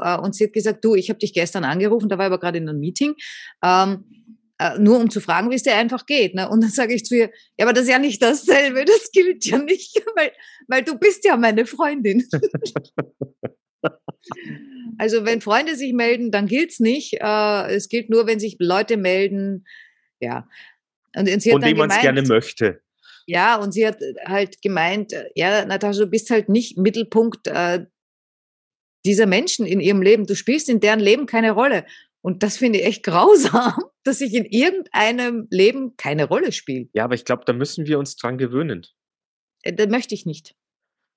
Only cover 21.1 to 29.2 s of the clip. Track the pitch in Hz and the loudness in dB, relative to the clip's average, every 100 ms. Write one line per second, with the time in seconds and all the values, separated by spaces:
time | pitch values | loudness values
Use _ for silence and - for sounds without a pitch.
21.1 | - 190 202 220 233 - 160 214 202 139 | -4 -2 0 4 4 4 2 4 4 4
22.1 | 135 135 113 - - 110 - _ _ _ | 4 4 2 0 -2 -2 -2 _ _ _
23.1 | - - 175 208 226 202 185 220 214 135 | -20 -4 2 2 2 -2 0 0 -2 -8
24.1 | - - 196 196 - 202 180 165 208 202 | -10 -6 -4 -4 -4 -4 0 0 -2 -6
25.1 | - - - 175 208 - 196 202 202 208 | -10 -10 -4 0 0 -2 -2 -2 0 0
26.1 | 220 - 226 208 214 233 - 190 220 220 | -2 0 0 2 0 0 -2 0 0 -2
27.1 | 220 233 - - 156 175 175 175 _ _ | 0 0 -2 -6 -4 -2 -4 -6 _ _
28.1 | _ _ _ _ _ _ _ _ _ 185 | _ _ _ _ _ _ _ _ _ 0
29.1 | 202 | 2